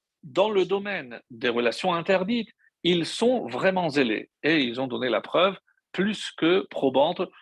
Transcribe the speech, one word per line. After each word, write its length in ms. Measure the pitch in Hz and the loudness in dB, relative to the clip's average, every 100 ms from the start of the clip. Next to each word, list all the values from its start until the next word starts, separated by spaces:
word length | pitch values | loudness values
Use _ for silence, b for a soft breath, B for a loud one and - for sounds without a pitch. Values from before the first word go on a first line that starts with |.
| _ _ | _ _
dans 260 | 147 127 214 | -4 0 2
le 160 | 202 170 | 2 0
domaine 560 | 196 202 190 127 117 - | -2 -4 -8 -8 -16 -18
des 180 | 117 123 | -4 0
relations 460 | 117 120 - 185 | 2 0 0 0
interdites, 560 | 170 165 190 185 240 214 _ _ _ | 0 2 0 0 -2 -4 _ _ _
ils 220 | 165 175 156 | 0 2 0
sont 420 | - 233 254 120 | 0 2 2 -2
vraiment 420 | 123 180 185 170 | -2 0 2 0
zélés 400 | 135 123 101 - _ | 2 2 0 -6 _
et 160 | 143 160 | 0 0
ils 220 | 123 117 | 0 -2
ont 60 | 131 | -6
donné 200 | 117 123 | -4 -2
la 140 | 107 | -2
preuve 360 | - 151 190 190 _ _ _ | 0 2 2 0 _ _ _
plus 380 | - 202 202 - | -2 -2 -2 -8
que 360 | - 160 185 - | -2 2 2 0
probante 520 | - 135 131 151 180 185 b | -2 0 4 2 0 -6 b